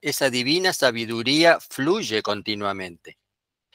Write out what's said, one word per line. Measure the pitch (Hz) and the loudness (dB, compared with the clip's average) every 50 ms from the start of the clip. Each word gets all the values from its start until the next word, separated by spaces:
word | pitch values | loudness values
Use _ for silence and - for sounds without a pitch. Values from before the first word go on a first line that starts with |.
| - | -6
esa | 147 135 - 147 135 | -6 -2 0 0 0
divina | 120 123 123 131 156 180 185 185 | 0 0 0 0 0 2 2 0
sabiduría | 170 - - 127 117 117 117 110 117 113 117 123 139 156 165 170 160 - | 0 2 2 2 2 0 -4 -4 -4 -4 -2 0 2 6 6 6 6 4
fluye | - - - - 135 151 185 226 - - 110 107 | 0 -10 -6 -4 0 0 0 0 -2 -2 -2 -2
continuamente. | 101 107 104 101 90 110 107 101 101 101 98 95 92 92 87 85 _ - - _ _ _ _ _ _ _ _ _ _ _ _ | 0 -2 -4 -4 -4 -6 -6 -4 -4 -4 -4 -4 -8 -12 -12 -16 _ -20 -20 _ _ _ _ _ _ _ _ _ _ _ _